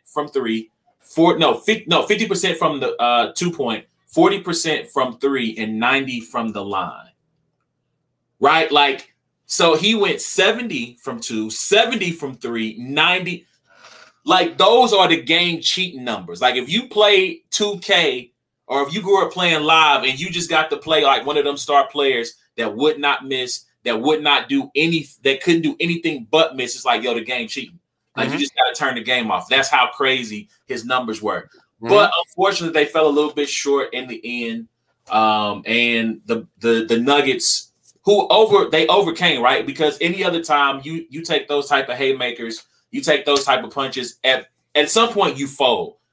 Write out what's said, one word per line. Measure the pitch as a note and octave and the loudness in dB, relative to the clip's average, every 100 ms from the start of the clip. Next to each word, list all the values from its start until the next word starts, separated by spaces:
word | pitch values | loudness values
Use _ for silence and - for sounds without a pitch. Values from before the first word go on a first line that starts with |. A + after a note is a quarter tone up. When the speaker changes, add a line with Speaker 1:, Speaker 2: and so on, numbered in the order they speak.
Speaker 1:
from | - D3 D3 | -10 -8 -4
three, | C3+ A#2 A2+ A2 _ _ _ | -4 -2 -4 -8 _ _ _
four, | - D#3+ E3+ D#3 | -6 2 4 4
no, | D3+ | 2
fi-, | - - A3 D#3+ | 2 0 -2 0
no, | F3 | 0
fifty | - G#3+ A3 | 2 0 0
percent | F3+ F#3 E3 | 0 -2 0
from | D#3+ C#3+ | -2 -2
the, | B2 - | -4 0
uh, | A#2+ A#2+ A#2 | 2 2 0
two | - F3 | -2 -4
point, | E3 A#2+ G#2+ - _ _ | -2 -4 -6 -10 _ _
forty | D#3+ F3+ G3+ | 4 4 2
percent | F#3 E3+ E3 D3 - | -2 -4 -2 -4 -4
from | C#3 B2+ A2 | -4 -4 -2
three, | C#3 C3+ A2+ A2 | -2 -2 -2 -4
and | A2 A2 | -6 -2
ninety | B2 C#3 C3 A#2+ | 0 0 -2 -8
from | - A#2+ A2+ | -8 -6 -4
the | G2+ | -6
line. | G2+ F#2+ F2+ A1 - _ _ _ _ _ _ _ _ _ _ _ _ _ | -6 -6 -6 -10 -20 _ _ _ _ _ _ _ _ _ _ _ _ _
Right? | C#3 D#3+ D#3+ | 2 4 2
Like, | C#3+ C#3+ C3 - _ _ _ - | 4 2 0 -10 _ _ _ -6
so | - E3+ | 2 4
he | D#3 G3+ A3 | 4 2 2
went | F#3 - | 0 -2
seventy | - - G3 A3+ A#3 C#3+ A#2 - | -4 0 2 0 -4 -6 -8 -12
from | C3+ A#2 | -12 -8
two, | - A2 A2 | -6 -6 -6
seventy | - - G3+ A#3 A#3 F3+ | -6 2 4 4 -2 -4
from | E3 C3+ C3 | -6 -10 -10
three, | A#2+ A#2 A2 A2 | -8 -6 -6 -8
ninety. | B2 D3 E3 F#3 F3+ F3+ _ _ _ _ - - - _ D4 | -6 -2 0 -2 -6 -10 _ _ _ _ -20 -20 -20 _ 2
Like, | F#3 F3 - | 2 2 2
those | G3 A#3+ A#3+ | 6 6 6
are | G3 F3 | 4 4
the | D#3+ | 2
game | C3 E3 F3 E3+ | 2 0 0 -2
cheating | - F#3 F3+ C3+ | -2 -4 -4 -6
numbers. | B2 G2+ E2+ F2 | -6 -6 -8 -2
Like, | B2+ B2 | 0 0
if | A#2+ | -2
you | G#3+ - | -4 -2
play | G#3 G#3 G3 F#3 - _ | 2 4 4 2 -4 _
two | - G#3 F#3+ | -4 2 0
K, | - F#3+ D#3 B2 B2 _ _ _ - | 2 2 2 -2 -10 _ _ _ -4
or | C3+ | -2
if | C#3+ | -2
you | G3 | -4
grew | F#3+ F#3+ | 2 2
up | E3 | 2
playing | F3+ F3 D#3 | 0 0 2
live | D3+ D#3+ D#3 C3 | 4 4 6 4
and | C3 C3+ | 0 -4
you | F3 | -6
just | E3+ E3 | -6 0
got | D#3+ D#3 | 0 0
to | D3 | -4
play, | D#3 D#3 | 0 2
like, | C#3 B2+ | 4 2
one | C3+ D3 | 0 -2
of | |
them | C#3+ C#3 | -2 -4
star | - C#3+ C3+ | 2 2 2
players | D3 C#3 A#2+ A#2 - _ - | 0 0 0 -4 -12 _ -8
that | A2 | -6
would | A2 D3+ D3 | 0 0 2
not | C#3+ C3 | 0 -2
miss, | C3+ C3 B2+ - - _ | -4 -6 -6 -8 -14 _
that | A#2+ A2 | -4 -2
would | C#3 D#3 | 0 0
not | D3+ C3+ A#2+ | 2 0 0
do | C#3 B2 | -2 -2
any, | C#3+ E3 E3 - - | -2 0 -2 -4 -4
that | C3+ C3+ | -2 0
couldn't | F3 E3 | 2 2
do | D#3 - | 0 -2
anything | F3 E3+ E3 C#3+ A2 | -4 -2 -4 -6 0
but | D#3 D#3+ C3 | 2 2 -2
miss, | B2 | -8
it's | - | -4
like, | B2+ A2+ | -2 -2
yo, | A#2+ | -2
the | A#2 | -4
game | A2 B2 A2+ | -4 -8 -8
cheating. | C#3 - - _ _ _ A2 | -10 -12 -18 _ _ _ -6
Like, | A2+ | -4
Speaker 2:
Mm-hmm. | |
Speaker 1:
you | C#3+ | -4
just | C#3 - | -4 -2
gotta | - | -2
turn | - C3+ A#2+ | -2 -4 -4
the | |
game | B2 B2 A2 | -2 -2 -2
off. | F2+ - | -4 0
That's | C3+ - | -2 2
how | C3 B2 | 2 0
crazy | - C3+ C3 A2+ G#2 G#2 _ - | 0 -2 -2 -4 -12 -14 _ -12
his | A#2+ | -10
numbers | A#2 B2+ A#2 G#2 | -4 -4 -4 -6
were. | G#2 F2+ - _ _ _ | -6 -6 -10 _ _ _
Speaker 2:
Mm-hmm. | A2 | 2
Speaker 1:
But | G#3 - E3 - | 4 4 0 -4
unfortunately, | F3 G3 F#3+ E3+ | 0 0 0 -2
they | D#3 D3 | 0 2
fell | D#3+ D#3 | 2 4
a | |
little | C#3+ D3+ | 4 0
bit | D3 C#3 | -2 -4
short | - C#3 C#3 - | -2 0 0 -2
in | B2+ B2+ | -6 -10
the | A#2 A#2 A#2+ A#2 | -10 -8 -8 -6
end. | A#2 A2+ _ _ _ - | -8 -12 _ _ _ -4
Um, | A2 A2 G#2+ G#2 A2 - | 2 2 2 -2 -6 -2
and | A#2 A#2+ A#2 A2+ G#2+ - | 0 0 0 -2 -6 -6
the, | A2+ - _ | -6 -6 _
the, | A#2 A2+ A2+ | 0 2 2
the | A#2 | 0
Nuggets, | B2+ C#3+ C3+ - - - - _ _ _ | 4 2 2 0 -2 -2 -6 _ _ _
who | G3 G3+ - | 2 4 4
over-, | G3+ A3 G3 - | 4 6 4 4
they | D#3 E3 | 2 4
overcame, | F#3+ F3 - E3+ C3+ | 2 2 0 0 2
right? | B2 C#3 | 2 0
Because | C#3 C#3 D3+ - | -2 -2 0 0
any | E3+ F#3+ | -2 -2
other | F#3 E3+ | -2 -2
time | E3 D3 C#3 C3+ | 0 2 2 -2
you, | C#3+ E3 - | -8 -10 -10
you | D3 | -12
take | - D3+ - | -2 -2 0
those | D3 C#3 | -4 0
type | C3+ B2+ | 0 0
of | B2 | -2
haymakers, | C3+ C3 B2 A#2 A2+ A2+ - _ _ | -2 0 -4 -6 -10 -12 -16 _ _
you | C3 | -4
take | C#3 C#3+ D3 | 0 0 2
those | C#3 | 2
type | C#3 C3 | 2 0
of | A2 | -2
punches, | C#3 B2+ B2+ A#2 - | -6 -6 -6 -10 -4
at, | C3 C3 - _ _ | 0 0 -4 _ _
at | D3+ D3+ | 0 2
some | A3 A#3 | 2 2
point | G#3 F3 C3 | 2 0 -2
you | C#3 | -6
fold. | - B2+ G2+ - - _ | 0 2 2 -4 -12 _